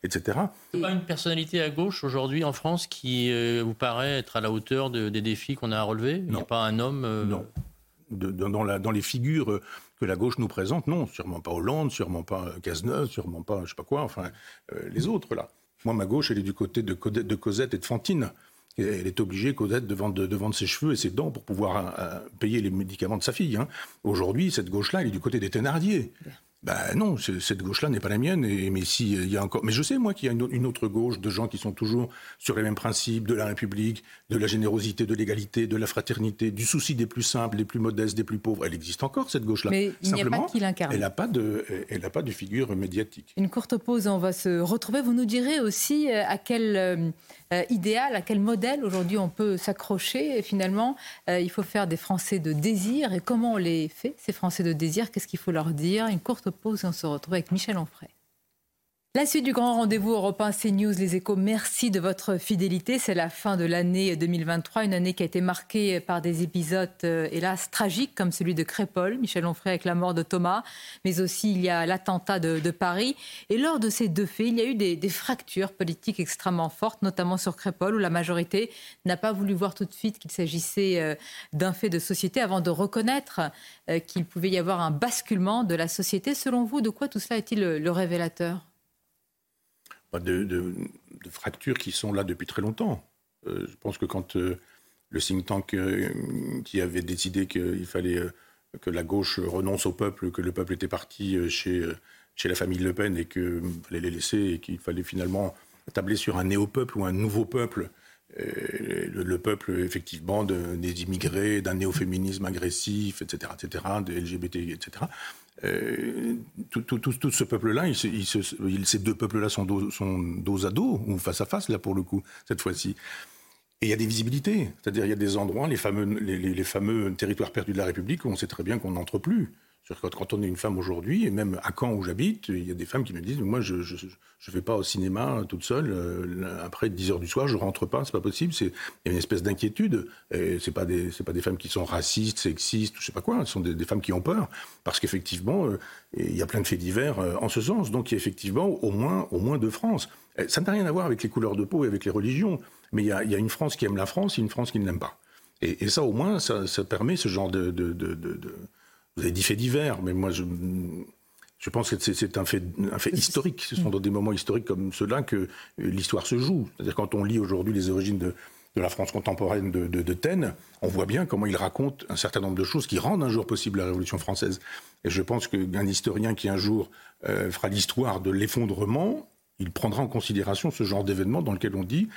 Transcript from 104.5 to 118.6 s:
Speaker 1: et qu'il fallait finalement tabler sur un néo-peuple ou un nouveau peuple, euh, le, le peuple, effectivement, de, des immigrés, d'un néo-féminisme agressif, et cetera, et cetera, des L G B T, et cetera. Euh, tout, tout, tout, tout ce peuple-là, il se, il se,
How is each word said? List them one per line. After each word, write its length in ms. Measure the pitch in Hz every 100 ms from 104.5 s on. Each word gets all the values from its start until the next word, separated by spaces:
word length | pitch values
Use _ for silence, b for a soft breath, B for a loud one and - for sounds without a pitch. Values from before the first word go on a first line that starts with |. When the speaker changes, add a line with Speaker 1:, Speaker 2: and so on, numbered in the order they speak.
Speaker 1:
et 60 | 85
qu'il 200 | - 90
fallait 240 | - 85
finalement 500 | 90 92 90 98 95 - B B -
tabler 220 | - 95 104
sur 220 | - 90
un 60 |
néo-peuple 540 | 92 101 104 - 123 104
ou 80 | 92
un 80 |
nouveau 320 | 92 107 104 110
peuple, 460 | 127 117 - 85 B B B _ -
euh, 680 | - - - - - 50 -
le, 100 | 98
le 140 | 90 90
peuple, 420 | 107 104 - 90
effectivement, 640 | 90 92 - 82 85 104
de, 320 | 104 92 87 87
des 280 | 87 87
immigrés, 580 | 87 92 80 90 104 104
d'un 140 | 95 92
néo-féminisme 680 | 95 90 92 92 95 95
agressif, 800 | 95 92 90 - - 104 104 -
et 60 | -
cetera, 260 | - - -
et 60 |
cetera, 400 | 87 87 - 104
des 160 | 92 87
L 80 | 85
G 120 | 90
B 120 | 87
T, 100 | 87
et 180 | 85 82
cetera. 260 | - - 170 B B B B -
Euh, 720 | 50 50 - - 120 - 117 120 113 - 113
tout, 100 | 117
tout, 160 | 117 123
tout, 160 | 135
tout 180 | 123 143
ce 120 | - 127
peuple-là, 420 | 113 110 117 175
il 80 | 113
se, 120 | 110
il 180 | 110 95
se, 140 | 107 95 -